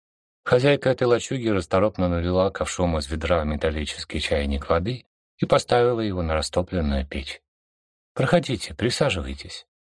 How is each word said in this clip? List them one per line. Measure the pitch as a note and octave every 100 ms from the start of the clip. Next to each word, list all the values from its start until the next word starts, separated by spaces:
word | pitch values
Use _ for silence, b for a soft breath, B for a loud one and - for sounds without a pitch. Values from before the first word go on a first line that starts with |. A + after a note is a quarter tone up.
| _ _ _ _
Хозяйка | - B2 C#3 C#3 C3
этой | B2+
лачуги | B2 A#2 - C3+ A2+
расторопно | G2 F2 F#2+ G#2 - F2+
налила | E2+ F2 F#2 F#2+
ковшом | - F2 - F2 D#2+
из | D2
ведра | D#2+ D#2+ E2+
металлический | D2+ D2+ D#2+ D2+ D2+ - - D#2
чайник | - D2+ C#2+ C#2 -
воды | E2+ G2 B2+ - _ _ _
и | -
поставила | C#3+ - A#2+ A#2+ A#2
его | G#2+ F#2
на | D#2+
растопленную | D#2 - F2+ F2+ F2+ D2+ C2+ C2+
печь. | D2 C#2+ - _ _ _ _ _ _ _
«Проходите, | - C3 F3 C#3+ A#2 -
присаживайтесь». | - A#2 - C3+ F#2 C2+ C#2 - - - _